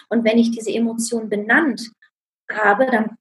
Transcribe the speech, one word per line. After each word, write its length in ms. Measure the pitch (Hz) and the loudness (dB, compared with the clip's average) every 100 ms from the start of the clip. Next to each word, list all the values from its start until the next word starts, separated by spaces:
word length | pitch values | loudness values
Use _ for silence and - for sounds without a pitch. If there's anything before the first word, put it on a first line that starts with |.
| - | -4
Und 160 | 240 | 0
wenn 140 | 226 233 | 2 4
ich 120 | 233 | 4
diese 180 | 226 220 | 0 -4
Emotion 560 | 220 233 226 - 233 220 | -2 -2 -2 -4 -6 -4
benannt 640 | 208 208 262 311 208 226 - _ _ _ _ - | -4 0 2 2 -2 -10 -20 _ _ _ _ -12
habe, 360 | 214 208 202 262 | -2 2 2 2
dann 300 | 233 220 - | 0 -2 -6